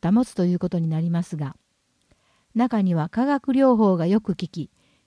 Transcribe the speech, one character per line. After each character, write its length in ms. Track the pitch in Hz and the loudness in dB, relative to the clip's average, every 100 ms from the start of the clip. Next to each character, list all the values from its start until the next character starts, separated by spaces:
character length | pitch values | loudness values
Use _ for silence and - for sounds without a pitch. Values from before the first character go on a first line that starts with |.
保 220 | 165 214 | 0 0
つ 100 | 254 | 0
と 100 | - 180 | -2 0
い 80 | |
う 40 | 175 | 0
こ 100 | 180 | -2
と 120 | 175 | -2
に 80 | 165 | -2
な 120 | 160 | -2
り 100 | 170 | -2
ま 120 | 170 | -4
す 140 | 175 156 | -4 -8
が、 180 | 170 - _ _ _ _ _ _ _ _ _ 226 | -10 -12 _ _ _ _ _ _ _ _ _ -2
中 260 | 240 220 | 0 0
に 140 | 190 165 | 0 0
は 120 | 156 | -2
化 160 | - | -2
学 280 | 269 285 - | -2 -2 0
療 240 | 262 269 233 | 2 4 4
法 200 | 214 180 | 4 2
が 120 | 165 | 2
よ 120 | 208 | 0
く 100 | 220 | 0
効 40 | |
き、 380 | 170 175 - 139 _ _ _ | -6 -6 -10 -12 _ _ _